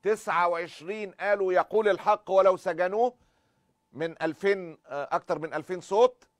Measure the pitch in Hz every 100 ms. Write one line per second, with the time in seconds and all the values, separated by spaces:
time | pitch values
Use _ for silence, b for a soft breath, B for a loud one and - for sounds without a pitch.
0 | 190 214 - 165 180 170 170 - 156 214
1 | 202 - 190 202 190 180 160 214 214 180
2 | - 208 - 190 190 180 185 165 180 208
3 | 247 240 _ _ _ _ _ _ _ 120
4 | 165 160 160 151 196 196 175 156 - 143
5 | 143 175 - 160 156 143 151 180 - 196
6 | 247 - _